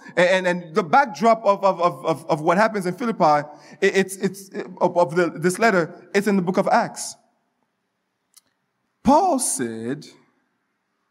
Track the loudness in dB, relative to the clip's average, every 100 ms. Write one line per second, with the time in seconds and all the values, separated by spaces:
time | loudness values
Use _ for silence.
0 | -6 2 2 2 0 -4 -4 -4 2 2
1 | 2 0 2 2 2 2 0 2 0 0
2 | -4 -4 -2 -2 2 2 2 0 -6 -4
3 | -6 0 2 2 0 -12 -20 -2 0 2
4 | -2 -4 -6 -6 -12 -12 -12 -2 0 2
5 | 0 0 -2 -2 -4 0 2 2 -2 -8
6 | -4 -2 0 0 0 -2 2 0 0 -8
7 | -14 -16 _ _ _ _ _ _ _ _
8 | _ _ _ _ _ _ _ _ _ _
9 | 2 4 4 0 -2 -4 -6 -6 -8 -8
10 | -12 -20 _ _ _ _ _ _ _ _
11 | _